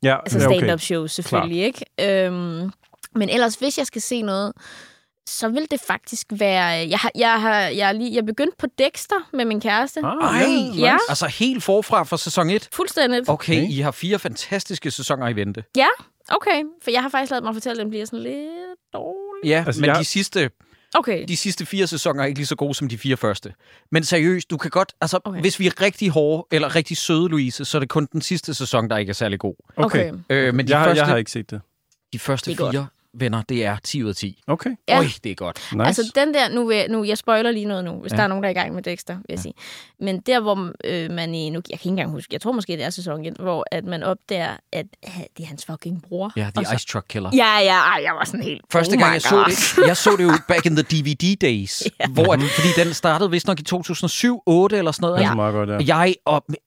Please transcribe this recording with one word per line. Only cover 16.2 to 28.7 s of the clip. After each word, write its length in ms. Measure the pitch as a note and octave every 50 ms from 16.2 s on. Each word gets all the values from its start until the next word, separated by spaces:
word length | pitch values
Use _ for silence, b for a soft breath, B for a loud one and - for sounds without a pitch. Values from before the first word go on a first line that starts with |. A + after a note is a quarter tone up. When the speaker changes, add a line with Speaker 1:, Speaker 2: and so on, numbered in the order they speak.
| _ -
Speaker 2:
okay. 340 | - G4+ - G#4 F4+ D4 D#4 D4+ E4 E4+ -
For 80 | -
jeg 120 | A#3 B3 B3+
har 60 | C4+
faktisk 220 | C4 C4+ C4+ C4
ladet 140 | C4+ B3 G#3+
mig 100 | A3 A3
fortælle, 260 | A3 A3 B3+ A#3 A#3
at 40 | G#3+
den 60 | G#3+
bliver 140 | G#3+ G#3+ G#3+
sådan 120 | A3 - A#3
lidt 160 | A#3 A#3+ C4 C#4+ D4 D#4 E4 E4+ F4+ F#4 F#4 _ _ _ _
dårlig. 540 | - - - F4+ G4 G4 G4+ - - G3 D#3
Speaker 3:
Ja, 160 | D#3 D#3+ E3+
Speaker 1:
Altså, 140 | D3+ B2 A2
Speaker 3:
men 80 | C#3+ D3
Speaker 1:
jeg 80 | C#3+ E3
Speaker 3:
de 60 | E3
sidste, 460 | - - G3 F#3+ - - G3 D#3 B2+ _ _ b b b b b b b
Speaker 2:
Okay. 300 | D#4 - - G#3 E3 - F3
Speaker 3:
de 80 | F3
sidste 300 | D#3 - G3+ F3+ - D#3+
fire 200 | - - G3 F#3+
sæsoner 360 | E3+ - D3 - F3 D3 C#3 C3+
er 40 |
ikke 120 | C#3 C#3+ C3+
lige 80 | D3
så 100 | C3 D#3
gode 180 | - D3 C#3+ C#3
som 140 | - D3+ C3+
de 100 | A#2 A2
fire 180 | - C#3 C3
første. 360 | A#2+ - A2 G2+ - - G2+ F#2+ b b b b b b b -
Men 120 | D#3+ D#3+
seriøst, 460 | - F3+ E3+ D3+ E3+ F#3 F3+ D#3+ _
du 60 | F3
kan 140 | D3 - F#3
godt, 220 | - F3+ F#3+ - - _
altså, 180 | - D#3+ - F#3 _
Speaker 2:
Okay. 160 | G#3+ F#3+ F3
Speaker 3:
hvis 200 | D#3 G3 F3 -
vi 60 | G3
er 140 | F#3 - -
rigtig 300 | F#3 G3+ F#3 - G#3+ F#3+
hårde 360 | D3+ D#3 D3+ D3 D#3 D#3+ F3 _ -
eller 220 | D#3 D3+ C#3 D3+
rigtig 200 | E3 D#3 - E3+
søde, 320 | - - - E3+ D#3 E3+ F3+
Louise, 360 | D#3+ D3+ C#3 B2+ A#2 - C#3+
så 140 | - - D#3
er 20 |
det 80 | C#3 B2
kun 200 | - E3 - - _
den 80 | D#3+ C#3
sidste 320 | - F#3 E3 - - D3+
sæson, 360 | - C3+ A#2